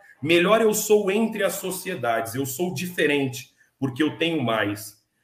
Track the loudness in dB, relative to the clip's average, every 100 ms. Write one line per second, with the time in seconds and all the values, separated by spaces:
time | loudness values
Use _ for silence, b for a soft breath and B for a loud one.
0 | b b 2 4 6 4 4 2 4 4
1 | 4 0 0 0 -2 -2 -6 -8 -8 -4
2 | -2 -2 -2 -4 -4 -4 -4 -4 -6 0
3 | 2 2 0 -4 -14 _ _ _ -4 0
4 | -2 0 -2 0 0 0 -2 -4 -10 -18
5 | _ _